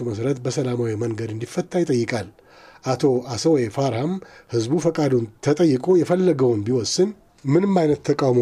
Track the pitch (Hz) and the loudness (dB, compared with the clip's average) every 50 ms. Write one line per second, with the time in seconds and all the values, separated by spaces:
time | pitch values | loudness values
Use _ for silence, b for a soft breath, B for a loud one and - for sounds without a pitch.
0 | 123 117 104 107 117 135 143 123 123 139 120 151 131 123 120 120 120 113 107 104 | -8 -6 -6 -4 -2 -4 -4 -4 -6 -6 -4 -4 -2 -2 -2 -4 -4 -4 -4 -4
1 | 120 113 110 113 117 107 107 110 120 - - 175 175 - - 180 170 160 131 120 | -4 -4 -4 -6 -8 -8 -8 -8 -10 -8 -8 -8 -6 -4 -2 -2 0 0 0 0
2 | 117 - 127 107 92 98 - B B B B B B B B B - 131 131 131 | 0 -2 -2 -4 -6 -8 -14 B B B B B B B B B -4 -4 -2 0
3 | 151 139 127 123 123 131 120 104 - 165 160 135 120 107 - 139 139 131 110 117 | 2 2 2 0 -2 -6 -6 -2 0 2 2 2 0 -2 -2 -2 -2 -2 -2 -2
4 | 139 170 190 190 B B B B B - - 117 110 120 151 175 151 170 160 165 | -2 -4 -4 -6 B B B B B -6 -4 -4 -2 -2 -2 0 0 0 0 0
5 | 147 135 131 120 113 110 - _ - 143 147 180 175 160 127 123 - 180 185 175 | 0 2 2 0 0 -4 -8 _ -2 0 2 4 4 2 2 2 2 2 2 4
6 | 147 - 175 185 185 180 156 131 131 123 117 104 104 117 127 123 104 - - 175 | 4 2 2 2 2 2 2 2 2 2 2 0 0 0 -2 -2 -2 -2 0 0
7 | 185 214 208 - _ _ _ _ - 135 143 175 202 202 190 180 160 151 147 - | 0 0 -2 -8 _ _ _ _ -2 0 2 2 2 2 2 2 2 2 0 0
8 | - - 143 - 147 131 123 123 | 0 -2 0 2 2 2 4 4